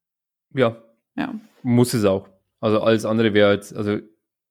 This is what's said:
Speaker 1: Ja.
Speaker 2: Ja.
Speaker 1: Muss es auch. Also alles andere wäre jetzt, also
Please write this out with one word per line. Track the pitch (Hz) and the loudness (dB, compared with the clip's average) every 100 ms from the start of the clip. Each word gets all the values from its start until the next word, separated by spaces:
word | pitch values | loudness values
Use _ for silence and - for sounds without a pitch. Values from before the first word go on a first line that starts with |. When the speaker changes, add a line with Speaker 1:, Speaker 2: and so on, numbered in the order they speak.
| _ _ _ _ _ | _ _ _ _ _
Speaker 1:
Ja. | 135 117 113 _ _ _ - | -2 -2 -2 _ _ _ -10
Speaker 2:
Ja. | - 220 - _ | -10 -10 -18 _
Speaker 1:
Muss | 127 120 123 | 0 2 2
es | 123 101 | 2 0
auch. | 95 - _ _ _ | -2 -6 _ _ _
Also | 113 107 | -2 0
alles | 113 110 107 | 2 0 0
andere | 110 113 | 0 2
wäre | 104 101 | 4 4
jetzt, | 101 - - | 2 -4 -8
also | 104 104 - _ _ _ _ | -6 -6 -8 _ _ _ _